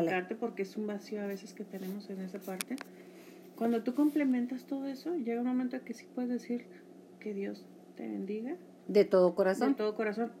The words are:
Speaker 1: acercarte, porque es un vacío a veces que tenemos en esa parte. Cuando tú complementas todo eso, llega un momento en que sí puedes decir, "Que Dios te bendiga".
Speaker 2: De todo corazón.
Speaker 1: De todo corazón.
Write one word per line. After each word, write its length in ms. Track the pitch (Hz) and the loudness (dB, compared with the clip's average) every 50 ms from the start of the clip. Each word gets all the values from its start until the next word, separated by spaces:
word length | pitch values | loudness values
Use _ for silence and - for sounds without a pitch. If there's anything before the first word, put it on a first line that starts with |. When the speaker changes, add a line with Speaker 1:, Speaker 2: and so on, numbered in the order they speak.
| 170 165 | 6 4
Speaker 1:
acercarte, 260 | 185 180 180 - 220 | 4 2 0 -2 -4
porque 260 | - 240 226 - - 196 | -2 -2 -4 -2 -2 -6
es 140 | 185 - | -4 -4
un 100 | 214 214 | -4 -2
vacío 340 | 208 208 202 - - 214 208 | -2 -4 -4 -6 -6 -6 -4
a 40 | 202 | -4
veces 280 | 202 196 190 190 180 - | -4 -4 -6 -8 -12 -10
que 100 | - 202 | -12 -10
tenemos 460 | - 196 190 190 185 196 208 196 - | -10 -8 -6 -6 -4 -6 -6 -6 -8
en 120 | 196 190 | -8 -6
esa 180 | 185 185 185 196 | -6 -6 -8 -8
parte. 360 | 190 196 190 185 - - 254 - - - - - - - - - - - - - - - - | -6 -6 -6 -6 -4 -4 -6 -6 -6 -12 -16 -18 -18 -18 -18 -18 -18 -18 -18 -18 -18 -14 -4
Cuando 280 | - 226 233 233 226 - | 0 2 4 4 4 2
tú 100 | 247 247 | 0 4
complementas 720 | 285 294 302 294 302 285 262 254 247 240 247 262 254 - | 4 4 6 6 4 4 4 4 4 2 0 -2 -6 -4
todo 200 | - 277 269 269 | -4 -4 -4 -4
eso, 280 | 277 262 262 - 320 359 | -4 -6 -6 -4 -2 -2
llega 260 | 330 226 233 233 240 | -2 0 0 0 0
un 60 | 240 | 2
momento 280 | 254 254 254 254 247 262 | 2 2 2 0 0 -2
en 60 | 254 - | -4 -6
que 100 | - 226 | -8 -10
sí 120 | - - - - | -10 -10 -8 -4
puedes 140 | 254 247 240 | -2 -2 0
decir, 360 | 247 233 - - 240 240 - - - - - - - - - - - - | 0 -2 -2 -2 -2 -2 -4 -8 -18 -20 -20 -20 -20 -20 -20 -20 -16 -10
"Que 140 | - 214 - | -6 -4 -2
Dios 320 | 98 98 - 104 - - - - - - - - | -2 -2 -4 -4 -8 -10 -18 -20 -20 -20 -18 -12
te 80 | - - | -8 -6
bendiga". 480 | 226 214 196 196 190 208 220 233 262 349 359 - - - - - | -4 -4 -4 -2 -2 -2 -2 -2 -4 -6 -6 -8 -18 -20 -14 -2
Speaker 2:
De 180 | - 185 202 190 | 4 6 6 6
todo 300 | - - 185 180 175 180 | 8 8 8 8 8 6
corazón. 340 | - 190 185 190 208 240 269 | 6 4 4 4 4 4 4
Speaker 1:
De 60 | 277 | 4
todo 200 | - 214 214 214 | 4 2 0 0
corazón. 360 | - 226 214 202 220 240 - - - | 0 -2 0 0 0 -2 -2 -4 -12